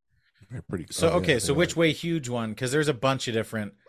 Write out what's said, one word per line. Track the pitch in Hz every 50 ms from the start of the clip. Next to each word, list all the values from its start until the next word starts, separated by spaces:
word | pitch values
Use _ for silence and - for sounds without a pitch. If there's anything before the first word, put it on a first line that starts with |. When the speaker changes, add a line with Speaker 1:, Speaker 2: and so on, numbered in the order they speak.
| _ _ _ _ _ _ _ _ - -
Speaker 1:
They're | 123 -
pretty | - - - 87 76 -
Speaker 2:
So, | - - 170 165
Speaker 1:
oh, |
yeah, | 165 180
Speaker 2:
okay, | 185 165 139 117
so | - -
Speaker 1:
they're | 139
Speaker 2:
which | 151 175 170
Speaker 1:
like | -
Speaker 2:
way | 160 170 160
huge | 139 - - 170 165 160 131 120
one? | 123 117 113 110 104
'Cause | - 131 123
there's | 131 156 151 147
a | 135
bunch | 107 135 131 135 127 - 127
of | 110
different, | 113 104 - - 110 104 98 - _ _